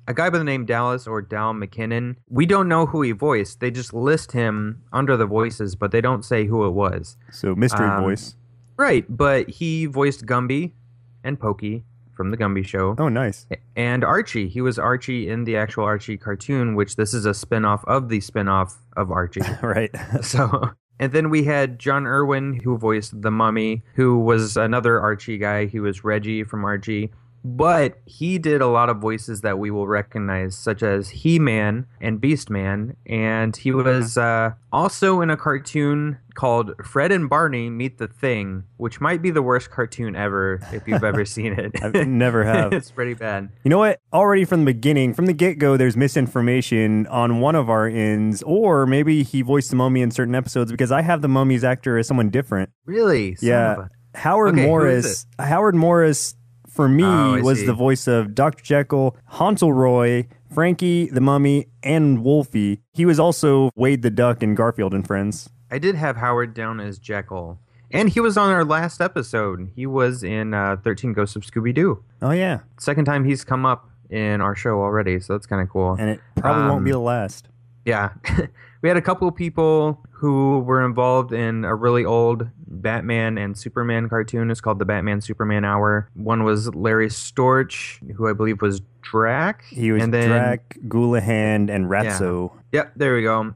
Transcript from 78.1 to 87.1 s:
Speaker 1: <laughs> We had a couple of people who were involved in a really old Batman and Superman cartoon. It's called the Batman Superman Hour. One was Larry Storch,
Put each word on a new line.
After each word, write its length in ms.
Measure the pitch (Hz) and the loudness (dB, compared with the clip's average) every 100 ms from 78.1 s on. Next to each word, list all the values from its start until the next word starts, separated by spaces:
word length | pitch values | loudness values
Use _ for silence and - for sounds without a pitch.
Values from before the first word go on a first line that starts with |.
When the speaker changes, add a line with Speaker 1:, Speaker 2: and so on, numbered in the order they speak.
| - - | -6 -4
Speaker 1:
<laughs> 220 | - 156 - - - | -2 -2 -8 -20 -4
We 60 | 165 | 0
had 80 | 175 | 0
a 40 | |
couple 260 | 175 180 180 | 0 0 -2
of 80 | 165 | -2
people 640 | 170 165 160 156 151 147 - | -6 0 2 4 2 -2 -10
who 500 | - 147 135 135 139 | -4 0 2 2 2
were 260 | 123 131 127 | 2 2 2
involved 480 | 120 127 127 123 | 2 2 2 0
in 320 | 117 113 113 107 | -2 -2 -2 -2
a 100 | 110 | 0
really 300 | 120 120 107 | 2 2 2
old 420 | 117 117 117 117 - - | 2 2 0 -4 -10 -16
Batman 720 | 92 107 113 95 117 113 110 | -8 -4 -4 -2 -2 -2 -4
and 200 | 101 98 | -6 -8
Superman 500 | 110 123 120 117 113 | -8 -4 -2 -2 -2
cartoon. 420 | 113 107 117 117 | -2 -2 -2 -2
It's 120 | 113 | -2
called 180 | 110 101 | -2 -2
the 60 | 98 | -2
Batman 340 | 104 104 104 | -2 -2 -4
Superman 460 | 104 107 107 104 101 | -4 -4 -2 0 0
Hour. 440 | 101 104 104 104 | 0 2 0 -2
One 320 | - 107 113 110 | -8 -2 0 2
was 280 | 107 113 | 0 -2
Larry 360 | 80 110 110 | -4 0 2
Storch, 920 | 110 | 0